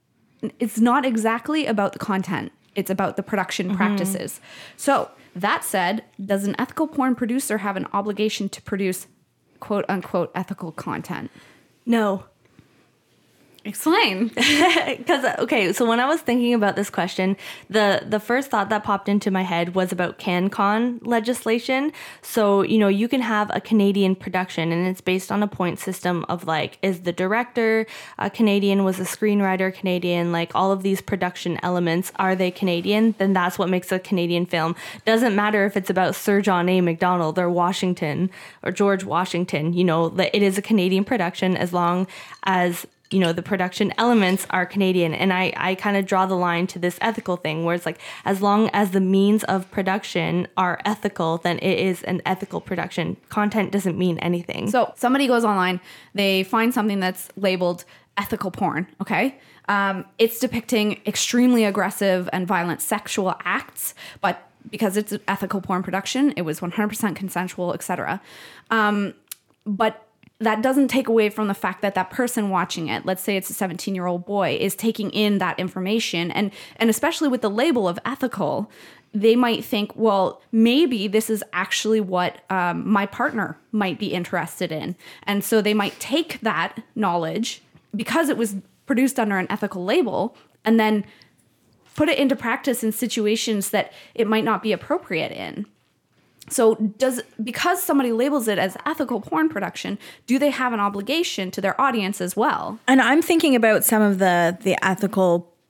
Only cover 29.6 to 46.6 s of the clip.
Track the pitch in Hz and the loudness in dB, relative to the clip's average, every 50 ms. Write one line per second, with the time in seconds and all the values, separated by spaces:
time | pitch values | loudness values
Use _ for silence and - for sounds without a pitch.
29.6 | 190 190 185 - - 185 180 175 180 175 175 175 170 170 170 170 170 - - - | 0 -2 -2 -4 -2 -2 -2 0 0 0 0 0 0 0 0 -2 -2 -2 0 0
30.6 | 190 190 196 196 190 196 190 190 - - 208 175 180 180 - - - 180 160 - | 2 2 2 2 2 0 0 0 -2 -4 -4 -2 -2 -4 -4 -6 -6 -4 -4 -2
31.6 | - 180 180 175 175 165 165 180 185 - - - 196 185 190 185 185 180 180 - | -2 -2 0 0 2 2 2 0 -2 -4 -4 -2 0 0 2 2 0 -2 0 -2
32.6 | 196 185 170 170 175 190 208 214 226 226 214 - 190 196 190 185 175 175 - - | -2 0 0 0 0 0 2 4 4 2 2 2 2 2 2 2 2 0 0 0
33.6 | 180 180 185 180 - - 190 185 185 - 202 175 175 170 175 170 175 175 180 165 | 0 2 2 0 0 -2 -4 -4 -2 -2 0 0 0 0 0 0 0 0 0 -2
34.6 | 160 165 175 - - - - - - 220 220 226 262 233 190 208 208 214 214 202 | 0 -2 -4 -6 -10 -16 -14 -4 0 2 2 4 4 2 2 2 2 2 2 2
35.6 | 196 208 - 202 185 - 180 185 180 147 - - - 214 202 202 202 208 185 175 | 2 2 0 -2 -2 0 0 2 2 2 0 -2 0 2 2 4 4 4 2 4
36.6 | 175 180 185 185 180 170 165 165 185 180 180 175 165 156 160 185 180 175 175 175 | 4 4 4 4 4 2 2 2 2 2 2 2 0 0 0 0 0 2 2 2
37.6 | 175 180 190 - 185 180 180 - 170 147 139 156 185 185 - - - - - - | 2 2 0 0 0 -2 0 0 -2 -2 0 0 -2 -2 -4 -8 -20 -20 -18 -8
38.6 | - - 185 - 202 202 196 185 190 - 147 170 180 - - 175 180 - 180 143 | -6 -6 0 2 2 2 2 0 -2 -2 -2 -2 -2 -2 -2 -2 -2 -2 -2 -2
39.6 | 151 170 175 180 185 175 156 165 165 165 - 180 180 - - 208 202 196 190 208 | 0 0 2 2 2 4 4 2 0 0 0 0 0 2 2 2 2 2 2 0
40.6 | - - 226 196 175 190 190 190 202 - 262 214 170 180 - - 190 185 180 - | 0 2 2 4 4 4 2 2 2 0 0 0 0 -2 -2 -2 0 0 2 0
41.6 | 180 175 175 180 175 170 175 180 190 - - - - - - - - 196 185 180 | 0 0 0 0 2 2 2 0 -2 -4 -6 -18 -18 -20 -16 -6 -2 0 2 2
42.6 | 180 175 170 - - - _ _ _ - - 190 180 165 170 170 165 - 208 185 | 2 0 0 -4 -10 -16 _ _ _ -2 0 0 2 2 0 -2 -2 -4 -2 -2
43.6 | 180 185 - - 208 175 - - 226 240 240 220 190 180 190 190 - - - 185 | -2 -4 -2 -2 -2 0 0 2 2 4 4 4 4 4 2 0 -2 -2 -2 -2
44.6 | 180 180 - 202 190 185 180 180 170 160 151 - 180 196 180 185 185 - - - | -2 -2 0 2 2 4 4 4 2 2 0 0 0 2 2 2 0 -2 -2 -2
45.6 | - 185 190 190 - 208 202 196 190 185 202 185 190 185 190 180 180 175 170 170 | -2 -2 -2 -2 -2 0 0 0 0 2 2 2 2 2 0 0 0 0 0 0